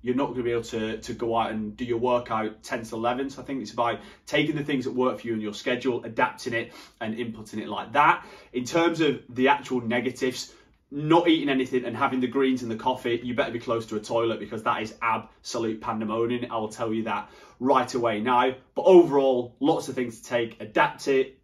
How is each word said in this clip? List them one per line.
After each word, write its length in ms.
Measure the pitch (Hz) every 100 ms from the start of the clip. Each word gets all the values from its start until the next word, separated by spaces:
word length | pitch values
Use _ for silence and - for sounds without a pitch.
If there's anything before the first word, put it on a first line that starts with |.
you're 100 | 117
not 140 | 123 143
gonna 100 | 127
be 100 | 120
able 100 | 117
to, 360 | 113 117 110 110
to 160 | -
go 200 | 110 117
out 160 | 113 110
and 240 | 110 107 104
do 60 | 123
your 100 | 117
workout 640 | 123 120 - 110 107 -
ten 200 | - 127
to 100 | 113
eleven. 360 | 113 117 123 139
So 100 | -
I 40 | 131
think 160 | 135
it's 100 | 104
about 280 | 113 117 104 - - -
taking 280 | 151 156
the 80 | 151
things 220 | 143 135
that 80 | 123
work 280 | 127 127 -
for 60 | 113
you 60 |
in 80 | 110
your 140 | 107
schedule, 500 | 104 135 117 135 117
adapting 480 | 113 113 - - 131
it 220 | 113 113 - - _
and 160 | 110 110
inputting 420 | 117 107 107 107
it 100 | 101
like 260 | 98 101
that. 320 | 135 156 175 - - -
In 140 | 127 123
terms 340 | 165 170 156
of 220 | 151 120 -
the 180 | 123 131
actual 320 | - - 127
negatives, 720 | 113 120 113 - 127 127 - - _ _ _
not 360 | 143 151 170 170
eating 220 | 156 143
anything 380 | 135 127 127 123
and 100 | 113
having 240 | 139 131
the 60 | 123
greens 360 | 135 131 127
and 80 | 120
the 60 | 110
coffee, 420 | 139 127 123 117
you 100 | 123
better 160 | 113 117
be 80 | 117
close 280 | 127 113 -
to 100 | 107
a 40 |
toilet 400 | - 113 113 107
because 220 | 101 117
that 180 | 120 107
is 120 | 107 -
absolute 800 | 117 113 - _ - 123 113 110
pandemonium. 720 | 117 110 110 113 117 123 123
I 60 | 113
will 100 | 107
tell 240 | - 113
you 120 | 110
that 260 | 110 101 - - - -
right 340 | 127 131 123
away 260 | 131 117 107
now. 340 | 117 123 127 127 _
But 80 | -
overall, 720 | 170 180 147 143 135 123 117 _
lots 300 | 139 175 135
of 60 |
things 260 | 127 120 -
to 80 | -
take, 320 | 120 117 -
adapt 480 | 110 165 - - -
it 300 | 135 131 -